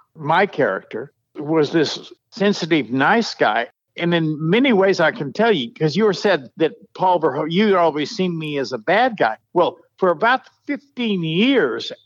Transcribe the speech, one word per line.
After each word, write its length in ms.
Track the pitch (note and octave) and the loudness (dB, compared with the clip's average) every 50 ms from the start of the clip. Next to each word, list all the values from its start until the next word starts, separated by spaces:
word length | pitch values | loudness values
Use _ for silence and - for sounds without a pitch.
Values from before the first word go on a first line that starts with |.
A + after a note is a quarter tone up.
| _ _ _ | _ _ _
my 320 | D#3+ D3 D3 D#3+ F#3 G#3 G3 | -8 -4 0 0 2 0 0
character, 640 | - - C3 G#2 F#2+ F#2+ - - - A2 C3+ D3 _ _ _ _ - | 0 0 0 0 -2 -4 -6 -10 -10 -10 -10 -12 _ _ _ _ -14
was 360 | - D3 D3 D#3+ D#3+ D3 - | -10 -6 -2 0 2 2 2
this 400 | D#3+ E3+ C#3+ - - - - - - _ _ _ | 2 0 0 0 -2 -8 -12 -16 -20 _ _ _
sensitive, 580 | - - F#3+ G#3 F#3+ - F3+ D#3 E3+ D3 A#2 G#2+ | -6 -2 0 0 0 0 -2 0 0 0 0 0
nice 460 | B2 C3+ C#3 E3 G#3 A#3 G#3 - - | -2 0 2 2 2 2 0 -2 -2
guy. 320 | - C#3+ A2 G#2+ A#2 A#2+ - _ _ _ _ - - | -2 0 0 0 0 -2 -4 _ _ _ _ -10 -4
And 160 | E3+ E3+ E3+ | -2 0 0
in 240 | E3+ D#3+ D#3 D#3 C#3+ | 0 0 -2 -2 -2
many 320 | D#3+ D#3+ F#3+ A#3+ C4+ C4+ | -2 0 2 2 4 4
ways, 300 | A3+ F#3 F#3+ G3 F#3 F3 | 4 4 4 2 2 2
I 100 | D#3+ D3+ | 2 0
can 220 | - - D#3 C3+ - | 0 -2 -6 -6 -2
tell 180 | - A3 A#3 | 0 2 2
you, 220 | G#3+ D3 A#2+ A#2 - | 2 0 -2 -6 -4
'cause 240 | - D#3 D#3 C3+ F#3+ | -2 -2 -2 2 2
you 160 | A3 G#3 F3+ | 2 2 2
said 360 | - - G#3 F3+ D3+ B2+ A2 _ | 2 0 0 0 0 -2 -6 _
that 160 | - D#3+ C#3+ - - _ _ - | -2 -2 -2 -2 -4 _ _ -6
Paul 260 | - F#3 F#3 F3+ E3+ | -2 0 2 2 2
Verhoeven, 320 | D#3 C#3+ C3 D3+ D#3 D#3+ | 2 0 -2 -2 -4 -2
you'd 220 | E3 F#3+ A3 G#3+ F#3+ | 0 2 2 4 4
always 360 | F3+ E3+ D#3+ C#3+ D3+ C#3+ - | 4 2 2 0 -2 -4 -6
seen 300 | - - F#3 F3+ E3+ D#3+ | -4 -4 -4 -4 -4 -4
me 180 | D#3 D3+ D3 C#3 | -6 -6 -4 -4
as 140 | C3 G#2+ | -4 -4
a 60 | B2+ A2+ | -6 -6
bad 400 | - D#3+ F#3 A3 B3+ C4 A3 - | -2 0 2 2 2 0 0 0
guy. 180 | C#3 A2 A2 - _ _ | -2 -2 -2 -4 _ _
Well, 260 | - F3 E3 B2+ - - _ _ _ - | 0 0 0 0 -2 -6 _ _ _ -2
for 120 | F#3+ F3+ | 0 0
about 340 | E3+ D3 G#3 A#3 C4 B3+ - - _ _ _ | 0 2 2 0 0 0 -2 -8 _ _ _
fifteen 560 | - C#4+ - - _ _ B3 A#3+ A3 G3 F3+ | -10 -10 -10 -10 _ _ -6 -4 -2 -2 -2
years 720 | E3 D#3+ D#3+ F3+ A3+ C4+ C#4 A3+ D#3 B2 G#2+ A#2 - - - - _ | -2 -2 0 2 2 2 4 2 2 0 -2 -4 -8 -10 -12 -16 _